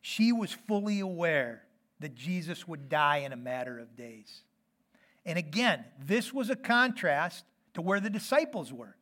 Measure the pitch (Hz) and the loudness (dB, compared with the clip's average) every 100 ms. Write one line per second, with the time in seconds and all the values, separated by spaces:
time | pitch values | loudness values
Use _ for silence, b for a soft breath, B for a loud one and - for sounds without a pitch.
0 | - - 220 233 208 - - 208 208 202 | -8 2 4 4 -2 -8 -2 0 0 -2
1 | 190 175 170 151 120 113 _ _ _ _ | -2 0 2 2 0 -4 _ _ _ _
2 | 151 120 135 180 165 170 - 156 139 151 | -12 -8 -4 -4 -4 -8 -10 -12 0 4
3 | 147 147 139 127 127 127 127 120 117 117 | 6 4 -2 -8 -6 -4 -6 -8 -14 -16
4 | 120 110 104 - _ _ _ _ _ b | -16 -16 -20 -20 _ _ _ _ _ b
5 | b b 185 170 156 170 247 170 - - | b b -4 -4 -2 2 2 2 -4 -14
6 | 139 220 - 269 226 269 269 240 254 - | 0 0 0 -4 -2 -2 2 4 4 2
7 | 175 143 170 - - _ _ - 175 202 | 0 2 0 -4 -20 _ _ -6 0 0
8 | 208 208 - 285 320 214 127 123 107 - | 0 -4 2 2 2 -4 -8 -10 -14 -20